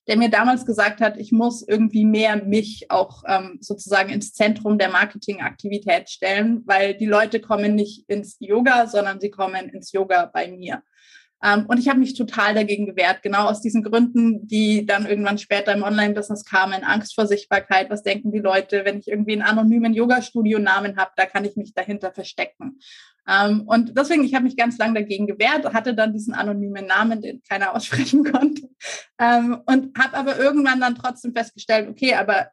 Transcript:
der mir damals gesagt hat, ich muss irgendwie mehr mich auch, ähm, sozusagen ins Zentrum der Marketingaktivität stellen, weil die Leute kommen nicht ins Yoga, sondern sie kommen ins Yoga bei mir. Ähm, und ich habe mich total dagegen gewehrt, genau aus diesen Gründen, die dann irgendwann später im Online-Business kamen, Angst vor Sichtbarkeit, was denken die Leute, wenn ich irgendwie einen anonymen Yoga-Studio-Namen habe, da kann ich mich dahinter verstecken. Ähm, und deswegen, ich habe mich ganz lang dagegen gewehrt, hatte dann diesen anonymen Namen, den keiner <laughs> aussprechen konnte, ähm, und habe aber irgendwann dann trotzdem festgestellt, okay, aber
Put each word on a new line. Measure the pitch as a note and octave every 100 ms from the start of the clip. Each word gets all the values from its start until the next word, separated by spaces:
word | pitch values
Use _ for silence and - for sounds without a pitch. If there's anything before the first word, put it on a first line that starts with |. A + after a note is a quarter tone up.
| -
der | G#3+
mir | A#3
damals | G#3+ B3 B3+ B3+
gesagt | G#3+ G#3 G#3
hat, | G#3+ G#3+
ich | G#3+
muss | A3+ A#3+ A#3+ -
irgendwie | G#3+ A3 G#3+
mehr | G#3+ G#3+ A3 G#3
mich | G3 G#3+ G#3 - -
auch, | F#3+ F#3+ - -
ähm, | F#3+ F#3+ F3+
sozusagen | - G#3 - G3 G3
ins | G#3 -
Zentrum | - G#3+ G#3+ G#3+ G#3
der | F#3
Marketingaktivität | F3+ G3+ G#3 - G3 - - G3+ G3+ G3+ F3 -
stellen, | - F#3+ G3 A3 A#3 G3
weil | F#3+ G3
die | G3 G#3+
Leute | G#3 A3 A3+
kommen | - G#3 G#3
nicht | G#3 G#3 - -
ins | G3+ G3+ -
Yoga, | G3+ A3 B3 B3 A3+
sondern | G#3 G3+ G3
sie | G3+
kommen | G3 F#3+ F#3 F#3
ins | G3 -
Yoga | F#3+ F#3+ F3+ E3+
bei | - F3
mir. | F#3 F3 - - _ _ - _ _
Ähm, | G#3 G3+ G#3+
und | A#3+
ich | C4
habe | C4
mich | B3+
total | - G#3+ A3+ G#3
dagegen | G#3+ G#3 G#3 G3+
gewehrt, | F3+ F3+ F#3
genau | G3 G3+ G#3
aus | G#3
diesen | A3+ A3+
Gründen, | G#3+ A3+ A#3+ A#3+ A#3 G#3 G#3
die | G#3+ G#3+ G#3+ G#3
dann | G3+ G#3
irgendwann | G#3 G3+ G#3
später | - G3+ G#3
im | G3+
Online-Business | G3+ G#3 G#3 G#3 G3+ G3+
kamen, | - F#3+ F#3+ F#3+
Angst | - G#3+ -
vor | - G#3
Sichtbarkeit, | G3+ - G3 - F#3+ F#3+
was | G#3
denken | G3 G3+ G#3+
die | G#3
Leute, | G3 F#3+ F#3+ G3+
wenn | G3 G3+
ich | -
irgendwie | G#3 G#3+
einen | G#3
anonymen | G#3+ A3 A3 A#3 A3+
Yoga-Studio-Namen | A3 A#3+ B3 B3 A#3+ G#3+ G#3+ G3 F#3+ G#3 F#3+
habe, | F#3
da | - F#3+
kann | G3
ich | G3+
mich | G#3 -
dahinter | - F#3+ G3+ G3+
verstecken. | - - - - - - - - - - _ -
Ähm, | G3 G#3 G#3 -
und | A#3 A#3 B3+
deswegen, | C#4+ E4
ich | B3+
habe | C4
mich | B3 -
ganz | A#3+ A#3+
lang | A3
dagegen | A3 G#3 G3 G#3
gewehrt, | G3+ A3+ D4+ -
hatte | A3+ A#3+
dann | A3 A3
diesen | G#3+ G#3+
anonymen | - G#3 G3+ G3+ G3 G3
Namen, | F#3+ A3+ A3
den | - - -
keiner | G3 F#3+
<laughs> | A3+
aussprechen | - C3 C4 C#4+
konnte, | D4 B3+ D4 D4+ - _ - - - -
ähm, | A#3+ A#3+ A#3 A#3+ -
und | C4 C4 -
habe | C4+ C#4
aber | C#4 -
irgendwann | C#4 D4 C4+ B3+
dann | B3
trotzdem | A#3+ B3+ B3 A#3+
festgestellt, | A#3 A3+ G#3 - A3 G#3
okay, | - C4
aber | G#3+ G3 G3 -